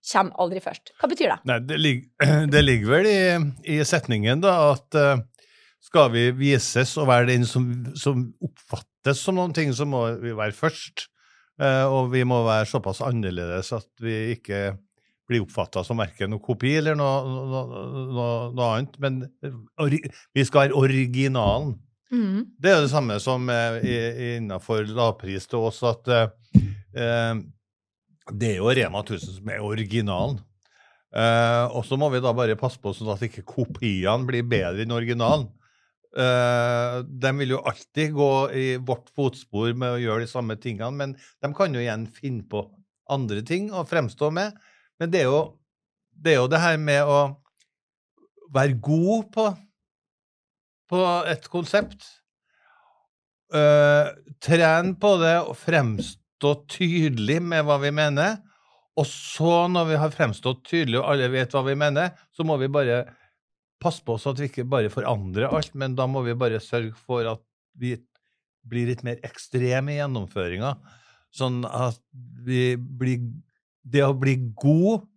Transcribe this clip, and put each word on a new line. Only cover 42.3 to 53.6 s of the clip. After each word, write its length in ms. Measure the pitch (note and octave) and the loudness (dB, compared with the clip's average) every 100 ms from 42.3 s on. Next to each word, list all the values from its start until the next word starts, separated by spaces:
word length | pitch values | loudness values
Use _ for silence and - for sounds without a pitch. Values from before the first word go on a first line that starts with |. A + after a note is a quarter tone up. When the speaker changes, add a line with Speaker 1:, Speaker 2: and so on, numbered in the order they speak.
| A#2+ G2+ | -8 -6
Speaker 2:
på 220 | G#2 - _ _ _ _ | -8 -8 _ _ _ _
andre 320 | C#3 A#2+ G#2 | -4 -2 -4
ting 280 | A#2 F3 G#3 | -4 -4 -4
å 120 | F#3+ | -8
fremstå 480 | D#3+ E3+ B2+ - D3 | -2 -2 -2 -2 -2
med. 220 | D#3+ G#3 G#3 _ _ _ _ | 0 -4 -8 _ _ _ _
Men 100 | E3+ | 0
det 100 | F3+ | 2
er 40 | C3 | 4
jo, 320 | C#3+ D3+ - _ _ _ _ _ _ | 2 0 -8 _ _ _ _ _ _
det 140 | D#3 | 4
er 40 | C#3+ | 4
jo 120 | B2+ | 4
det 120 | D#3+ | 4
her 160 | E3+ D#3 | 2 0
med 260 | D3+ C#3+ | 2 2
å 320 | D3 C#3+ C#3 C#3+ _ _ _ _ _ _ _ _ _ _ - | 4 4 2 -2 _ _ _ _ _ _ _ _ _ _ -4
være 300 | C3+ C#3+ B2 | 0 2 0
god 520 | C#3+ D#3 F3 A3+ G#3+ | 0 2 2 0 -2
på, 260 | - G#3+ F3+ _ _ _ _ _ _ _ _ _ _ _ _ _ | -2 -2 -2 _ _ _ _ _ _ _ _ _ _ _ _ _
på 320 | F3+ F#3 F3 | 0 2 0
et 260 | D#3+ D#3 - | -2 -6 -6
konsept. 560 | F3 E3+ G3+ G#3 - - _ _ _ _ _ _ _ _ _ _ _ _ _ _ | -8 0 0 0 -10 -20 _ _ _ _ _ _ _ _ _ _ _ _ _ _
Eh, 560 | D#3 | 2